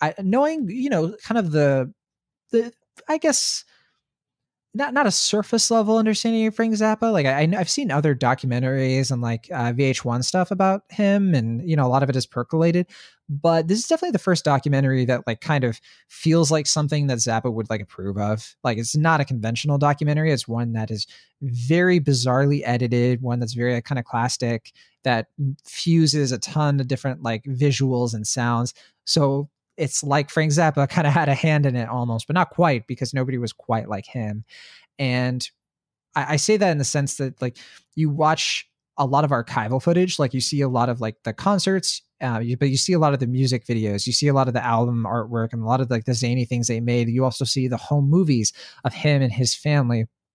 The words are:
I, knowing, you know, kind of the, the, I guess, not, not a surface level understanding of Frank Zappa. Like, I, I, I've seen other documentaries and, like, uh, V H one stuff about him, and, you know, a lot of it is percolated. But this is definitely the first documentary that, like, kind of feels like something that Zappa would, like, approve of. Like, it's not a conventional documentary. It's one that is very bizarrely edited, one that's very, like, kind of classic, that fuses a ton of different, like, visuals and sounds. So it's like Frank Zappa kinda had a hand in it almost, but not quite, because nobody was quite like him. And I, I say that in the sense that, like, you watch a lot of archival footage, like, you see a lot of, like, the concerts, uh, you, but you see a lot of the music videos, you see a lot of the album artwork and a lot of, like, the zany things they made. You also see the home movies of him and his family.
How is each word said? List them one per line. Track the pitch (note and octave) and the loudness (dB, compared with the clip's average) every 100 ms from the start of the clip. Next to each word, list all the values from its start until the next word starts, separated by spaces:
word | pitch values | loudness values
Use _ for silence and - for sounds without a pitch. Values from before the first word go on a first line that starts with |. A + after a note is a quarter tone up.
I, | D#3 - | -4 -2
knowing, | F#3+ A#3 D4 D#4+ G#3+ | 0 2 2 0 -4
you | A#3 C4+ | -4 -2
know, | G3+ E3 - | 0 -2 -4
kind | - A#3 | -4 -2
of | F3+ | 0
the, | D3+ C#3+ C3+ C3 - _ _ _ _ _ | 2 2 2 -2 -8 _ _ _ _ _
the, | A3+ A#3 - _ - - | -2 -2 -6 _ -14 -6
I | D#4 | 0
guess, | D#4+ C4+ - - - _ _ _ _ _ _ _ _ _ _ G#3+ | 0 0 -2 -6 -10 _ _ _ _ _ _ _ _ _ _ -6
not, | C#4 | -2
not | B3+ B3+ | 0 2
a | |
surface | E3+ - G#3+ G#3 A#3 - | 0 0 0 0 0 2
level | A3+ G#3+ A3 | 2 2 2
understanding | A3 G#3 A#3 A3+ A3 | 2 0 0 0 0
of | G#3+ | 0
Frank | A3+ | 0
Zappa. | A3 G#3+ G#3+ A3+ | 2 0 0 0
Like, | G3+ C#3 | 2 2
I, | C3+ | 2
I, | D#3 G3+ | 2 2
I've | E3 | -2
seen | - C4 | -2 0
other | C#3 D3+ | 0 2
documentaries | C3 B2 B2+ C3 A#2+ C3 C3+ C3 C3 C3 | 2 2 0 0 0 0 0 0 0 0
and, | B2+ | -2
like, | A#2+ A#2 - | -2 -4 -6
uh, | D#3 A#2+ | -4 -2
V | A#2+ | 0
H | C3+ C3 | 0 0
one | B2 A#2+ | -2 -2
stuff | B2+ - F3+ | -2 0 0
about | F#3 F#3+ G3 - | 0 0 0 -4
him, | - G3+ G3+ G3 | -2 2 4 4
and, | D3+ A2+ A#2 F3 | 2 0 -2 0
you | D#3 | 0
know, | C3 | 2
a | |
lot | C3 | 2
of | C#3 | 2
it | C3+ | -2
is | - | -4
percolated. | - A#2+ D#3+ E3 F3 F3+ - - _ - | -6 -2 2 2 2 -2 -8 -20 _ -10
But | C#3+ E3+ E3 D#3+ | -2 2 2 2
this | G#3 | -2
is | - | 0
definitely | D#4+ F4+ | -2 0
the | A#3 | -2
first | - F3 | 0 0
documentary | - C#3 D3+ C#3 C3+ C3 B2 | 2 0 2 2 2 2 2
that, | B2 - | 0 -2
like, | A2+ | -6
kind | - D3 | -2 0
of | B2 A2+ _ - _ | 0 -4 _ -20 _
feels | - D#3+ E3 D3+ | -4 2 4 4
like | D#3 C#3 | 2 0
something | - D3 D3+ C#3+ | -2 0 0 0
that | B2 | 0
Zappa | B2+ A2+ B2 | 0 -2 -2
would, | A2+ G#2+ | -4 -4
like, | A2 | -6
approve | G2+ - F#2+ G2 | -8 -10 -6 -4
of. | G#2 G#2+ - - | -2 -4 -6 -8
Like, | B2 A2+ | -4 -4
it's | A#2 D3+ | -2 0
not | D#3+ D#3+ | 2 2
a | |
conventional | C#3 B2+ A2 A#2 C#3+ C#3+ | 0 -4 -4 -4 -2 2
documentary. | D3 C#3+ D3 D3 D#3+ | 2 2 0 0 0
It's | C3+ - | 0 -2
one | A2+ A#2+ | -4 -4
that | A#2+ B2+ | -4 -4
is | A2 - - _ - | -6 -10 -14 _ -10
very | C#3 A#2+ B2 E3 F3+ F3+ | -6 -4 0 2 4 4
bizarrely | C#3+ C3 B2 B2+ C#3+ C#3+ | 2 2 2 2 2 2
edited, | A#2+ A#2+ B2 A#2+ B2 B2 | 0 -2 0 2 2 0
one | B2 A#2+ | -2 -4
that's | A#2 | -4
very, | A#2+ A#2+ | -2 -2
like, | A#2+ | -2
kind | - C3+ | -2 -6
of | |
classic, | A#2 A#2 A#2 - A#2+ A#2 - _ _ _ | -4 -2 -2 -2 -2 -4 -6 _ _ _
that | C3 A#2 A2 - C#3 C#3 | -2 -2 -2 -6 -6 -6
fuses | - - - E3 D#3 D3 C#3 | -12 -6 2 4 4 2 0
a | B2 | -2
ton | - D#3 D3 C#3+ | -4 -2 0 0
of | B2+ | -2
different, | B2+ C3+ B2+ | -4 -6 -6
like, | G2 A2 | -4 -6
visuals | C#3 B2+ C#3+ A#2+ C3+ B2 B2 | -6 -2 0 2 0 0 -2
and | A2 G#2+ | -4 -6
sounds. | - A#2+ A#2+ A#2+ - - _ | -2 0 0 -2 -6 -20 _
So | - - C#3+ C#3 C#3+ _ _ - | -2 0 2 0 -4 _ _ -6
it's | B2+ - | -4 -4
like | D3 C#3+ C#3+ | 0 0 0
Frank | - D#3 | 0 2
Zappa | D3 D#3+ D3 C#3 | 4 2 2 0
kinda | - D3 | 2 2
had | D3 D3+ | 2 2
a | |
hand | C#3 D#3+ D3+ C#3+ | 2 2 2 2
in | |
it | B2 A2+ | 0 -2
almost, | B2 A#2+ A2+ - | -4 -2 -4 -2
but | |
not | D#3+ F3 | -2 -2
quite, | - E3+ B2+ - | 2 2 2 -4
because | B2 B2 | -8 -6
nobody | C3+ C3 C3 | -4 -4 -4
was | A#2 | -6
quite | - - A2+ G2+ | -8 -4 -4 -4
like | G#2 - | -10 -8
him. | B2+ G#2+ G#2 - - - - _ - | -8 -6 -8 -12 -20 -20 -20 _ -6
And | C3+ B2+ B2+ B2+ - _ _ _ _ _ _ | -2 0 -2 -4 -8 _ _ _ _ _ _
I, | - - | -4 0
I | D3+ | 0
say | - G#3+ | 2 2
that | G3 | 4
in | D3+ | 2
the | |
sense | C3 D3+ C#3 - | 0 -2 -2 -4
that, | C3+ - | -6 -6
like, | B2+ - - - _ - | -8 -8 -18 -20 _ -2
you | D#3 | -2
watch | C#3+ D3+ D#3+ - - - _ _ - | 2 2 2 -2 -6 -8 _ _ -4
a | C#3 | 0
lot | C#3 | 2
of | D3+ | 2
archival | C3 A#2+ - G#2+ B2+ | 0 -2 -4 -2 -2
footage, | E3+ E3+ F#3 - | 2 2 2 0
like, | C#3 | -2
you | C3 | -2
see | A#2+ D3 | -2 0
a | C#3 | 0
lot | B2+ B2 | 0 0
of, | A#2+ | -2
like, | A2 A2+ | -4 -6
the | - | -10
concerts, | G#2+ G3 G3+ F#3+ F#3+ - - _ - | -4 0 0 2 0 -2 -6 _ -8
uh, | C3 A2+ | -4 -2
you, | A#2 B2 | -2 0
but | C#3+ | 0
you | C3+ | 0
see | - | 2
a | F3+ | 2
lot | D#3 | 2
of | C#3 | 2
the | B2+ | 0
music | B2+ C3+ B2+ - | 0 0 0 -2
videos, | A#2 G#2+ G2+ - | -2 0 -2 -2
you | |
see | A2+ C#3+ | 0 2
a | |
lot | C3+ B2+ | 2 2
of | |
the | A#2+ | 0
album | A#2+ A2+ A#2+ A#2+ | 0 2 2 0
artwork | G#2+ A#2 A2 A#2 A2+ | -2 -2 -2 -2 -2
and | A#2 | -4
a | A2 | -2
lot | B2+ | 0
of, | B2+ | 0
like, | A#2+ | -2
the | A2 | -2
zany | A#2 B2 B2+ | -2 0 0
things | A#2+ B2 A#2 | 0 -2 -2
they | A2+ | -2
made. | A#2 A#2+ A#2 | 0 0 2
You | A#2+ | 2
also | C3 - | 0 0
see | B2+ - B2+ | -2 -2 -2
the | A#2+ | -2
home | - D3 C#3 | -2 0 4
movies | E3 F3 B2+ G#2+ - - - | 4 4 2 0 -4 -18 -8
of | B2+ | -6
him | - D3+ C#3+ | -2 0 2
and | C3 | 2
his | A2 B2 - | 0 -2 -2
family. | D3+ D3 B2 A#2 A2+ _ _ | 0 2 2 0 -2 _ _